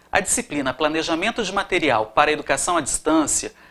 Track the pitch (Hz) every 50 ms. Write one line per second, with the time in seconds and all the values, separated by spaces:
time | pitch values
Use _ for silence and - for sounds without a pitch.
0 | - _ - 190 190 - - 254 233 - 151 147 131 131 127 - 160 147 156 160
1 | 156 156 165 160 185 226 226 - 214 180 190 202 185 - 190 175 156 143 120 110
2 | 110 - - 151 147 151 151 151 - - 139 131 - - 175 165 135 - - -
3 | - 156 156 160 147 131 - - - 107 - - - -